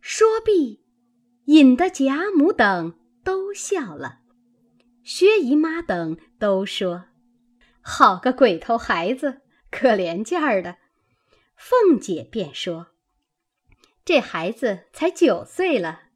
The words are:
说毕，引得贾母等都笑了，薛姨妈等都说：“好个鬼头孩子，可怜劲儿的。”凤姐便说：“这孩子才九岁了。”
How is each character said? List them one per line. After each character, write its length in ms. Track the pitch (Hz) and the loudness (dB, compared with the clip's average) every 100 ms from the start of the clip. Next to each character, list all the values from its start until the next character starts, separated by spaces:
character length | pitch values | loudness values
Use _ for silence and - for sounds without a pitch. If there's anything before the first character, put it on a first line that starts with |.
说 400 | - - 440 440 | -12 2 2 2
毕， 420 | 440 392 262 208 _ _ _ _ _ _ | 0 0 0 -6 _ _ _ _ _ _
引 320 | - 302 269 247 | 4 8 8 6
得 120 | 359 | 0
贾 440 | 359 269 277 392 | 0 -2 -2 0
母 200 | 370 302 | 2 2
等 460 | 440 214 185 165 - _ _ | 2 2 0 -4 -12 _ _
都 320 | - 381 392 | -6 -6 -6
笑 400 | 403 - 392 233 | -10 -6 -6 -6
了， 280 | 147 135 - _ _ _ _ _ _ _ _ | -10 -14 -14 _ _ _ _ _ _ _ _
薛 340 | - - 381 427 | -14 2 4 4
姨 160 | 254 | 2
妈 260 | 294 320 330 | 2 0 -4
等 380 | 339 180 165 165 _ _ | -6 -6 -4 -10 _ _
都 260 | 208 190 196 | -2 -2 -2
说 380 | - 185 175 - _ _ _ _ _ _ _ | -6 -6 -6 -14 _ _ _ _ _ _ _
：“好 360 | - - 254 185 | -14 4 4 4
个 160 | 254 | -2
鬼 260 | 254 247 165 | 2 2 2
头 180 | - 233 | -2 -4
孩 380 | - 180 175 | -2 -4 -2
子， 280 | 262 294 254 _ _ _ | -4 -6 -8 _ _ _
可 200 | - 247 | -2 0
怜 340 | 214 175 170 | 0 -2 -6
劲 120 | 220 359 | -6 -4
儿 240 | 302 202 | -2 -2
的。” 180 | 175 180 _ _ _ _ _ _ _ | -4 -16 _ _ _ _ _ _ _
凤 460 | _ - 494 403 254 | _ 0 2 4 2
姐 260 | - 165 - | 0 -8 -8
便 240 | 226 160 | -8 -8
说 360 | - - 165 170 _ _ _ _ _ _ _ _ _ _ _ | -8 -10 -10 -14 _ _ _ _ _ _ _ _ _ _ _
：“这 140 | - 320 | -2 -2
孩 320 | - 170 170 | 0 -8 -8
子 360 | 233 247 190 _ | -6 -6 -6 _
才 160 | - 320 | -6 -6
九 360 | - 311 196 | 2 0 0
岁 340 | - - 370 269 | -6 -4 -2 -2
了。” 280 | 165 160 _ | -4 -10 _